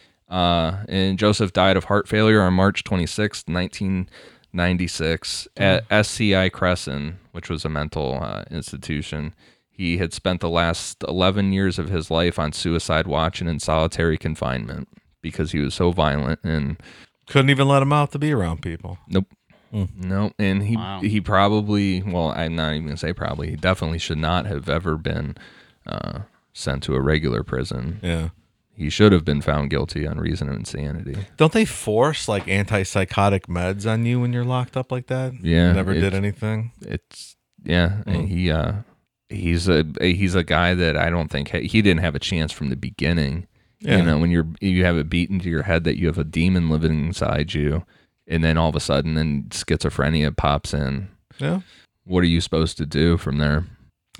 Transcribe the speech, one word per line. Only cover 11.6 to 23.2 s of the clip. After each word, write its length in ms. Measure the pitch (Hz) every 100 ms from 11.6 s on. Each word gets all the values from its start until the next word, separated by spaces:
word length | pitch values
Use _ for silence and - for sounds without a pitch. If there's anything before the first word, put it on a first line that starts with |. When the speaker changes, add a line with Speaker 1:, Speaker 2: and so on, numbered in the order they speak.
| 95 90
Speaker 1:
of 100 | 82
his 200 | 90 76
life 280 | 80 87 -
on 120 | 76
suicide 560 | - 85 85 - 78 80
watch 320 | 73 80 -
and 100 | 85
in 100 | 78
solitary 580 | - 80 80 - 82 78
confinement 680 | 80 78 65 64 57 71 65 _ _ _
because 300 | 82 - 78
he 80 | 73
was 140 | 69 -
so 160 | 87
violent 480 | 87 76 73 67 -
and 340 | 80 78 69 - - - - _ -
Speaker 2:
Couldn't 220 | 143 135
even 160 | 135 139
let 140 | 139
him 120 | 139
out 180 | 151 147
to 60 | 143
be 120 | 151
around 280 | 127 85 78
people. 360 | 85 82 92 95 -
Speaker 1:
Nope. 200 | 95 95 _ _ _ -
Speaker 2:
Mm. 160 | 104 92 92 92
Speaker 1:
Nope. 280 | 98 104 -
And 240 | 98 98
he, 120 | 101 113
Speaker 3:
Wow. 240 | 92 98
Speaker 1:
he 180 | 101 107
probably, 800 | 92 98 101 107 104 104 98 92
well, 280 | 98 87 80
I'm 240 | 50 82 82
not 180 | 78
even 120 | 76 78
gonna 100 | 78
say 160 | 82
probably, 360 | -